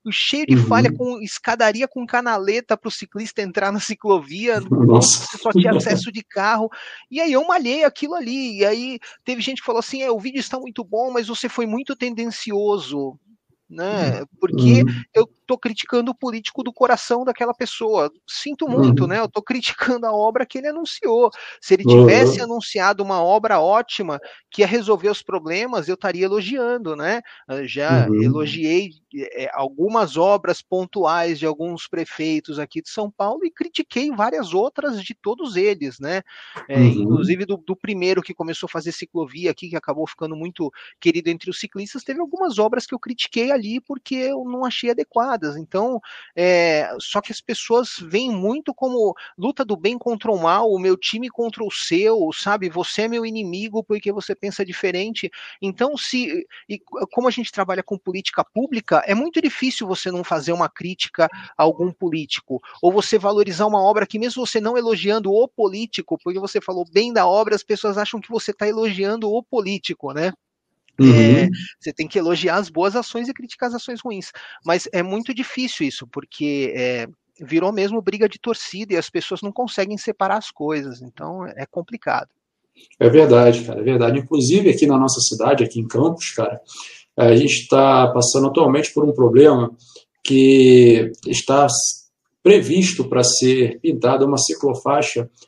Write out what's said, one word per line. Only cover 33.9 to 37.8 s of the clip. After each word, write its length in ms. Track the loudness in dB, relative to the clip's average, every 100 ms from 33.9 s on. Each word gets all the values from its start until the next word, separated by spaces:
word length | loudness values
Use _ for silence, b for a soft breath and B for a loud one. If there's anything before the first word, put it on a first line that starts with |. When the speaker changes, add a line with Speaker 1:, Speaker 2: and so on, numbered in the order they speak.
| -6 -4
Speaker 1:
várias 420 | -2 -2 -2 -2
outras 480 | -2 -2 -4 -6 -6
de 120 | -10
todos 420 | -10 -8 -8 -6 0
eles, 420 | 0 -2 -6 -8
né? 240 | -6 -6 -8 B B B -2
É, 220 | 4 4
Speaker 2:
Uhum. 80 | 4
Speaker 1:
inclusive 420 | 2 2 2 -2 -2
do, 100 | -6
do 180 | -6
primeiro 460 | -8